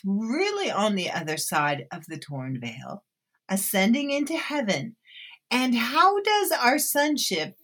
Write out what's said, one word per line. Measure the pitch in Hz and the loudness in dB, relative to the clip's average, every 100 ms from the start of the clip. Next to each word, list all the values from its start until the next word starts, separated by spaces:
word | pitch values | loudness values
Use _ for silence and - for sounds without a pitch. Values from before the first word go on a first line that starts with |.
really | 190 196 220 285 403 403 330 | -2 0 0 0 0 0 -2
on | - 214 | 0 0
the | 196 170 | 0 -2
other | 170 156 156 | -4 -4 -4
side | - 160 147 143 135 | 0 0 2 -2 -6
of | 165 156 | -12 -12
the | 156 | -12
torn | - 139 131 127 | -10 -8 -6 -6
veil, | 117 120 127 196 _ _ _ _ - | -8 -10 -12 -14 _ _ _ _ -6
ascending | 190 - 196 196 262 285 | -4 0 2 4 2 2
into | 277 294 320 | -2 -2 -4
heaven, | - 294 220 151 - - - - - - - | -4 -2 0 -2 -4 -12 -20 -20 -20 -16 -2
and | 240 262 | 0 2
how | 240 233 302 370 403 | 2 2 4 4 4
does | 403 415 359 | 2 2 2
our | 294 247 294 | 2 4 4
sonship | - 285 294 294 - 170 156 - | 2 2 2 2 0 -2 -4 -6